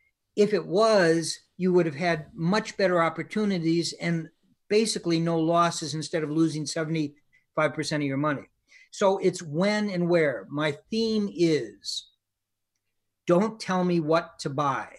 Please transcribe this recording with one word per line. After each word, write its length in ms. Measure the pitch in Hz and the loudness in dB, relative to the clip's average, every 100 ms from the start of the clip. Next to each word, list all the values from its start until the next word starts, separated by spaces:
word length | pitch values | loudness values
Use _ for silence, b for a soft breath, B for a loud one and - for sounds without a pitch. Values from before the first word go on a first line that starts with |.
| _ _ _ - | _ _ _ 0
If 180 | 208 | 2
it 120 | 196 160 | 2 0
was, 760 | 180 220 214 170 165 160 - _ - | 2 4 6 4 2 0 -8 _ -4
you 120 | 185 | 2
would 100 | 180 | 4
have 100 | 165 135 | 2 0
had 320 | 175 160 151 | -2 -2 -4
much 460 | - 165 214 220 - | -4 0 0 -2 0
better 240 | 190 180 | 2 4
opportunities 880 | 165 160 160 208 208 185 160 170 156 - | 2 -2 -6 -2 0 0 0 0 -2 -4
and 300 | 170 170 156 _ _ _ - | -4 -4 -6 _ _ _ -2
basically 520 | 208 220 220 175 165 | 0 0 -2 -2 0
no 180 | 165 165 | 0 0
losses 560 | 160 170 170 - 156 | 2 2 2 0 -6
instead 280 | 151 147 170 | -8 -4 -4
of 80 | 151 | -2
losing 340 | 156 160 151 | 0 0 0
seventy-five 1080 | 143 170 160 165 147 - _ _ _ - 151 | -6 -4 -4 -2 -4 -8 _ _ _ -2 0
percent 280 | 151 147 151 | -2 -4 -4
of 40 | 143 | -2
your 100 | 135 | -2
money. 320 | 151 139 - _ _ b b | -2 -4 -8 _ _ b b
So 280 | - 196 196 | -2 0 2
it's 240 | 185 175 | 0 -2
when 480 | 170 151 196 214 208 | -4 -2 0 0 -2
and 180 | 180 175 | -2 2
where. 380 | 170 151 117 - | 2 2 0 -6
My 300 | 143 156 143 _ | -4 -2 -4 _
theme 380 | 220 226 220 202 | -2 0 0 -2
is, 800 | 147 170 147 110 - - - - _ _ _ _ _ _ _ _ _ _ _ - | 0 2 2 -2 -10 -12 -12 -12 _ _ _ _ _ _ _ _ _ _ _ 0
don't 340 | 175 220 220 | 2 2 -4
tell 240 | - 185 | -4 -2
me 160 | 180 175 | 0 0
what 380 | 151 160 - - | 2 0 -2 -8
to 100 | 156 | -8
buy. 400 | 139 143 123 107 | -2 -2 -2 -8